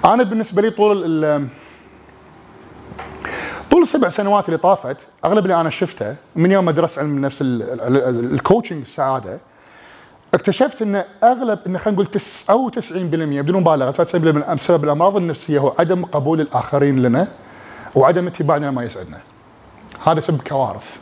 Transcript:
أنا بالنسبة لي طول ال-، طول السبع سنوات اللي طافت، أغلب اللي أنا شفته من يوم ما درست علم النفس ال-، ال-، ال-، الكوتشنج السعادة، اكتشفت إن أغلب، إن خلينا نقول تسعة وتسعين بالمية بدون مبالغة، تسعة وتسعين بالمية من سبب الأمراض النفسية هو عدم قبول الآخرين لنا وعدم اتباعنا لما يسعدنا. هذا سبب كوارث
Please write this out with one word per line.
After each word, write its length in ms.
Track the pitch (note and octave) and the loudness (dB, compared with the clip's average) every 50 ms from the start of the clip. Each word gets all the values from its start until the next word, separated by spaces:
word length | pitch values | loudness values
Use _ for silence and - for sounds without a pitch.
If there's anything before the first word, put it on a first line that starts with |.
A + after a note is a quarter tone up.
| - | 4
أنا 180 | F3 G#3 A#3+ B3+ | 4 4 4 2
بالنسبة 400 | F#3+ G#3+ A3 A3 - F#3 F#3+ G#3 | 2 0 -2 -4 0 0 0 0
لي 80 | A3 | 0
طول 320 | A3 - G#3 G#3 G#3 G3 F3+ E3 D#3+ D#3 D#3 | 2 2 2 2 2 2 0 -2 0 0 2
ال-، 240 | D3+ D3+ D3 C#3+ B2+ - - - - - - - - - - - - - - - - - - - - - - - - - - - - - - - - - - - - - - - - - - - - | 2 0 0 -2 -6 -10 -16 -20 -20 -20 -20 -20 -20 -20 -20 -20 -20 -20 -20 -20 -20 -20 -20 -20 -20 -20 -20 -20 -20 -20 -20 -20 -20 -18 -16 -16 -16 -16 -14 -12 -10 -10 -10 -10 -10 -12 -12 0 4
طول 120 | - F4 E4+ | 6 6 6
السبع 260 | - - D#4+ B3 F#3+ | 4 4 2 2 2
سنوات 400 | E3 - G#3 G3 G3+ G#3 F#3 - | 0 0 0 2 2 2 2 0
اللي 100 | E3 D#3+ | -2 2
طافت، 380 | - F3+ G3 - - B2+ C3+ - - - _ _ - | 4 4 2 2 0 -8 -10 -10 -12 -20 _ _ -2
أغلب 200 | D#3+ F#3+ G#3+ F#3+ | 2 2 2 2
اللي 160 | F#3+ F#3 E3+ | 2 0 0
أنا 100 | E3 D#3+ | 0 0
شفته 460 | - - F#3+ E3+ - - - G#2 B2+ D3+ _ _ _ | -2 -2 -4 -4 -4 -8 -8 -8 -8 -12 _ _ _
من 140 | E3 D#3+ F3+ | 2 2 4
يوم 140 | F#3+ G3 F#3 | 4 4 2
ما 80 | E3+ D#3 | 2 2
درست 260 | C#3+ D#3+ B2+ - C3+ | 2 0 0 0 -4
علم 180 | C#3+ D3+ D3 | -4 -4 -2
النفس 260 | C#3 C#3 C#3 C3 - D3 | -2 -2 -4 -4 -2 -2
ال-، 200 | C3 B2 A#2 G#2+ | -2 -2 -2 -4
ال-، 340 | A#2 B2 A#2+ - B2 B2+ | -6 -6 -6 -2 2 2
ال-، 380 | C#3 B2+ B2+ A#2+ A#2 A#2+ B2+ C#3+ | 2 2 2 -2 -2 -2 -2 -2
الكوتشنج 460 | C3+ - - F#3+ A#3 A#3 - F3+ D3+ | -2 2 2 2 2 2 -4 -10 -10
السعادة، 580 | B2+ - - - C#3+ C3+ C3 B2+ A2 F#2 G2 E3+ _ _ _ _ _ - - - - - - - - - _ - _ _ - | -10 -12 -6 -4 -2 -2 -2 -4 -6 -8 -14 -14 _ _ _ _ _ -20 -20 -20 -20 -20 -20 -20 -20 -20 _ -20 _ _ -4
اكتشفت 480 | E3+ - - F#3 - C4 C#4 - - A3+ | -2 0 -2 0 0 0 -2 0 -6 -4
إن 220 | G#3 G3 G3+ F3+ - - - - | -2 -2 -4 -4 -6 -6 2 2
أغلب، 340 | A#3 B3+ A#3 C4 A#3 G#3+ - - | 2 2 2 0 -4 -4 -4 -4
إن 120 | F3+ F#3 F3 | -6 -6 -4
خلينا 120 | - G#3+ | -2 -2
نقول 160 | G#3 F3+ G3 | 0 0 -2
تسعة 500 | - - G3+ - - - - - - G3 | -2 -2 -2 0 0 0 0 2 2 2
وتسعين 540 | A#3+ C4+ A#3 - B3 - - D#3+ F#3 F#3 E3+ | 2 2 -2 -4 -6 -8 -6 -6 -6 -4 -2
بالمية 320 | D3+ E3 D#3+ D3+ C#3+ C#3 C#3+ | -2 -2 -2 -2 -2 -2 -2
بدون 180 | D3 F3 G3 | 0 0 2
مبالغة، 300 | F3 E3 D#3 C#3+ C3 B2+ | 4 4 4 4 2 -2
تسعة 120 | C#3 - E3+ | 0 0 0
وتسعين 220 | - - F3 D#3+ | 0 0 0 2
بالمية 220 | D#3+ D#3 D3 D3 - | 2 2 2 0 -2
من 80 | F3 | -2
سبب 280 | C#3 - - F3 D#3+ D3 | -4 2 2 2 2 2
الأمراض 320 | D3+ D3 D3 E3+ F#3+ G3 | 0 0 2 2 2 2
النفسية 420 | G#3 F3 E3+ D3+ - - - D3+ C#3+ | 2 -2 -2 -4 -6 -4 -2 0 0
هو 160 | C3+ D3 - - | 0 0 2 0
عدم 260 | E3+ E3 F#3 F3+ F3 | 0 2 0 -2 -2
قبول 360 | - - D3+ C3+ D3 E3 D#3+ | -4 -4 -2 0 0 0 0
الآخرين 640 | D#3 C#3+ - C3 A#2 - - C#3 C#3+ C#3+ C#3 C3 B2 | -2 -2 -2 -4 -4 -2 0 2 2 2 2 2 2
لنا 260 | B2 A#2 C3+ F#3 G#3 - - - - - - - - - - - - - | 2 2 2 0 -2 -4 -16 -20 -20 -20 -20 -20 -20 -20 -20 -20 -2 2
وعدم 320 | C#3 C3+ C3+ F3 F3+ F3+ | 4 4 4 4 2 0
اتباعنا 400 | F3+ F3 - E3 D3 D#3+ D3 D3+ | -2 -4 -4 0 0 0 0 0
لما 180 | C#3+ C3 B2+ A#2+ | -2 -4 -4 -6
يسعدنا. 360 | A2 - G2 F2+ D#2 D2+ - - - - - - - - - - - - - - - - - - | -6 -8 -12 -14 -16 -16 -20 -20 -20 -20 -20 -20 -20 -20 -20 -20 -20 -20 -20 -20 -20 -20 -2 0
هذا 140 | D#3 E3 D#3 | 2 2 2
سبب 200 | D3+ - E3+ C#3 - | 0 -2 -2 -4 -4
كوارث 560 | - D3+ C#3 C3 A2 F#2 G#2 - - - - | -4 -4 -4 -4 -4 -6 -10 -12 -14 -16 -16